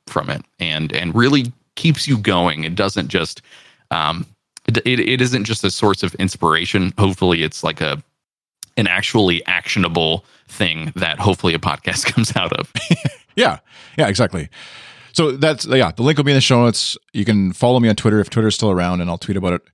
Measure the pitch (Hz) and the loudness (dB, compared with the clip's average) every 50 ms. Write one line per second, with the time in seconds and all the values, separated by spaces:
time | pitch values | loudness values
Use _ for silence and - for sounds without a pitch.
0 | _ - - - - - 71 69 - - _ _ 90 82 78 78 80 73 - 67 | _ -8 -6 -6 -4 -4 -6 -8 -10 -14 _ _ -6 -4 -4 -4 -4 -4 -4 -4
1 | 90 85 78 113 120 135 143 143 123 123 - - _ _ _ - - 170 147 - | -4 -2 0 2 4 4 4 2 0 -2 -8 -12 _ _ _ -2 0 0 0 0
2 | - 143 135 110 101 110 98 87 87 87 76 78 80 82 87 98 101 98 - 101 | 0 0 -2 0 0 0 2 2 2 0 0 -2 -4 -4 -2 -2 -2 0 -2 -4
3 | 76 - - 90 82 - - - - _ - - - - _ _ _ _ - 82 | -4 -2 -2 -2 -2 -2 -6 -14 -18 _ -20 -20 -20 -20 _ _ _ _ -4 -2
4 | 78 76 82 82 - - _ _ _ _ _ - - - 113 117 - 123 127 120 | 0 -2 -2 -4 -8 -12 _ _ _ _ _ -8 -4 -2 -2 0 0 0 0 0
5 | - - 127 123 131 123 123 123 101 - 113 - - 95 - - - 104 95 - | 0 0 0 0 0 0 0 -2 -2 -4 -4 -2 -2 -4 -2 0 2 2 2 2
6 | - 87 - - 98 90 - - - 82 78 80 87 - - 101 90 87 - - | -2 -4 -4 -2 -4 -4 -2 0 0 2 2 2 0 0 0 0 0 -2 0 0
7 | 104 98 92 - 95 90 87 85 78 78 - - - 82 80 - 80 76 69 - | 0 0 2 2 2 2 2 2 0 -4 -4 -4 -6 -6 -4 -2 -4 -4 -4 -4
8 | - _ _ _ _ _ _ _ _ _ _ _ - - _ - 107 92 87 95 | -8 _ _ _ _ _ _ _ _ _ _ _ -20 -8 _ -2 0 2 2 0
9 | 104 - - 113 101 92 87 82 - - 92 87 - - - 107 90 85 82 87 | -2 0 2 2 4 4 2 0 0 -2 -4 -4 -4 -4 -2 0 0 0 0 0
10 | 82 80 80 98 - _ _ _ _ _ - - 107 85 80 80 80 78 - 92 | 0 0 0 -2 -4 _ _ _ _ _ -6 -2 -2 -2 -2 -4 -6 -8 -6 -4
11 | 90 82 76 - - 104 92 - - 90 82 80 - 85 73 - - - 80 - | -4 -4 -4 0 0 0 0 2 0 0 0 0 -2 -4 -4 -4 -4 -6 -4 -4
12 | - - - - 110 - - 107 90 87 - - - - _ - 640 - - - | -4 -2 0 0 -2 0 -2 -2 -2 -2 -4 -4 -6 -6 _ -10 -2 0 0 0
13 | 622 - 554 - _ _ _ - 240 - - - - _ - - - - - - | 0 -6 -8 -8 _ _ _ 0 0 0 0 -4 -10 _ -20 -20 -20 -12 -2 0
14 | 151 104 101 117 120 95 - 87 71 - - - - - - - - - - - | 0 0 2 2 0 0 -2 -6 -8 -8 -12 -18 -20 -20 -20 -20 -20 -20 -20 -20
15 | - - - 175 165 151 127 139 143 160 151 117 - - 131 131 120 85 82 - | -20 -6 -2 0 0 0 0 2 2 0 0 0 -2 0 2 2 2 2 0 0
16 | 117 156 160 143 139 143 139 131 - - 131 120 120 120 107 - - - - - | 2 2 2 2 2 4 4 4 4 4 4 6 6 4 2 0 -2 -4 -6 -8
17 | - _ _ 107 101 113 110 101 98 92 90 - - 123 127 127 120 113 104 - | -12 _ _ -4 0 2 2 2 2 2 0 0 2 2 4 4 4 4 2 2
18 | - 113 104 107 98 - - 113 110 110 101 - 113 104 92 90 87 90 90 90 | 2 2 2 2 2 0 0 0 2 2 0 2 0 2 2 2 0 0 0 -2
19 | 87 87 85 82 - - 98 95 92 90 87 85 - _ | -2 -4 -4 -6 -4 -4 -4 -2 0 0 -2 -2 -4 _